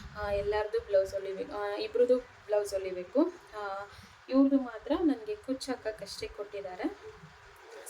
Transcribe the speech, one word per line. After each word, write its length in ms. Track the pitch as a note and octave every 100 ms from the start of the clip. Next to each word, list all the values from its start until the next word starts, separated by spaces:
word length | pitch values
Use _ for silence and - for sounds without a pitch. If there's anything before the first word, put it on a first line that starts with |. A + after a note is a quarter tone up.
| - G#4
ಆ, 100 | G#4
ಎಲ್ಲರದು 560 | G4+ G4+ G#4 G#4+ A#3 -
ಬ್ಲೌಸ್ 280 | G3 F#3+
ಹೊಲಿಬೇಕು, 380 | G3 F#3+ F#3+ F#3+
ಆ, 220 | G3+ G3+
ಇಬ್ರದ್ದು 440 | G#3 G#3+ A3+ B3 B3+
ಬ್ಲೌಸ್ 560 | - - - G#3 G3+
ಹೊಲಿಬೇಕು. 580 | G3 F#3+ F3+ F3+ C4 F4 F4+ - -
ಆ, 280 | G3+ D4 D4+ - - - -
ಇವ್ರದ್ದು 300 | C4 C#4 C#4
ಮಾತ್ರ 320 | B3 A3+ - E4
ನನಗೆ 320 | E4+ C4+ -
ಕುಚ್ಚು 380 | G#3+ - C4 -
ಹಾಕೋಕ್ಕಷ್ಟೇ 540 | B3 A3 G#3+ G3 - A3
ಕೊಟ್ಟಿದ್ದಾರೆ. 720 | - G3+ G3+ G3 F3+ D4 G4 A4 - - - - - - G#4+ -